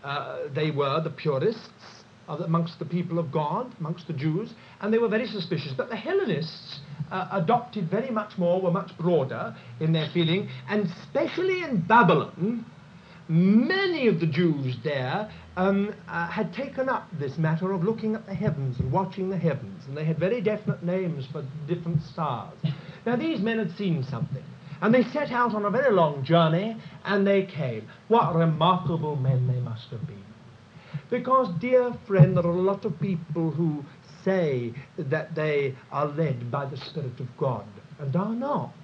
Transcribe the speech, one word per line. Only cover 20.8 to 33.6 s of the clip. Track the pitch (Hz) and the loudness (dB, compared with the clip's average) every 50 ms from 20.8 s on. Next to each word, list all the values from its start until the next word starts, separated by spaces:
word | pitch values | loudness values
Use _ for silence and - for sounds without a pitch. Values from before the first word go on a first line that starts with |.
| 175 | -2
names | 170 180 190 185 170 143 139 131 - | -2 -2 0 -2 -2 -4 -4 -8 -8
for | - 156 131 131 - 156 151 | -8 -8 -8 -8 -10 -10 -4
different | 143 175 170 - 165 165 147 - | -4 -4 -4 -2 -2 -2 -2 -2
stars. | - - - 160 143 123 110 95 - - - - 156 - - - - - - - | -2 -6 -4 -4 -2 -2 -4 -6 -12 -12 -4 -4 -4 -4 -4 -10 -16 -18 -6 -2
Now, | 226 240 | -2 0
these | 240 320 330 311 214 | 0 0 -2 -2 0
men | 190 226 226 | 0 0 0
had | 220 214 165 - | 0 -2 -2 -4
seen | - 208 185 160 143 127 | -2 0 0 0 0 -2
something, | - 123 113 - - - - - - - - - - - - | -4 -4 -4 -4 -4 -6 -8 -10 -14 -18 -18 -16 -16 -6 0
and | 175 214 233 | 4 6 6
they | 254 226 | 6 4
set | - - 302 294 - | 2 0 -4 -2 0
out | 247 233 247 233 196 | 0 0 2 2 2
on | 214 202 | 0 0
a | 202 | 2
very | 196 247 285 262 208 | 2 4 4 4 6
long | 185 165 151 147 139 135 | 6 4 4 2 -2 0
journey, | - 165 170 165 156 160 175 202 226 226 - - - - - - | 4 4 6 6 6 4 2 0 -2 -6 -8 -12 -16 -18 -10 -4
and | 180 202 202 196 | 0 2 2 4
they | 196 196 196 190 | 4 4 4 2
came. | 190 - 139 143 123 113 110 110 - - - - - | 0 -6 -6 -4 -4 -4 -6 -10 -12 -18 -20 0 4
What | 220 233 156 170 175 | 4 4 4 4 2
remarkable | 165 165 160 156 131 160 180 185 175 - - 170 160 156 151 147 | 4 4 4 4 4 4 4 4 2 0 -2 -2 0 -2 -2 -2
men | 139 131 131 131 127 123 | 0 2 2 2 2 2
they | 123 123 123 | 2 0 0
must | 120 113 113 - - - | -2 -4 -6 -10 -10 -12
have | 123 110 - | -10 -10 -10
been. | - 101 101 98 98 - - - - - - - - - - - - - 147 - - | -10 -12 -14 -16 -20 -20 -20 -20 -20 -20 -20 -20 -20 -20 -20 -20 -12 -12 -12 -6 -4
Because, | 233 247 240 247 254 262 254 196 170 165 | -4 -4 2 4 4 4 4 2 -2 -2
dear | 233 247 254 254 247 247 240 - - | 0 4 4 4 4 4 -2 -8 -4
friend, | - 196 190 156 190 185 | 2 8 8 8 8 8
there | 180 175 | 2 2
are | 175 | 2
a | 170 180 | 2 2
lot | 185 196 196 196 - | 2 2 0 0 -4
of | 214 160 - | -6 -4 -4
people | - 196 185 160 - - 151 170 165 160 | -2 -2 -2 -4 -4 -4 -2 0 0 0
who | 135 156 | 0 0